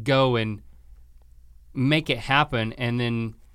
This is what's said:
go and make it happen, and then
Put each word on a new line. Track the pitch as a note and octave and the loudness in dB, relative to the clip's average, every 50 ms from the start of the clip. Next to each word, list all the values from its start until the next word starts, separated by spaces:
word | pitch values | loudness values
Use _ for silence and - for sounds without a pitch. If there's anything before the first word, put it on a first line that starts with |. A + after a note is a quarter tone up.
go | A2 C#3 C3+ C3+ C3+ B2+ B2 A2+ | -2 0 2 4 4 2 2 0
and | A2 G#2+ G#2+ - - - - - - - - - - - - - - - - - - - - - - - - | 0 -2 -4 -8 -12 -18 -20 -20 -20 -20 -20 -20 -20 -20 -20 -20 -20 -20 -20 -20 -20 -20 -20 -20 -20 -10 -4
make | C3+ B2+ C#3 D3+ D#3+ D#3 - | 0 2 2 2 2 2 0
it | C3+ A2+ | -4 -2
happen, | - - C#3 C#3+ D3+ - - A2+ A2 A2+ - | 0 2 2 2 2 2 0 -2 -2 -2 -4
and | - B2+ A#2 A#2+ B2 | -4 -4 -2 -2 -2
then | B2 A#2 A#2 A#2 A2+ A2 A2 - - - - | -2 -2 -2 -2 -4 -6 -8 -12 -20 -20 -20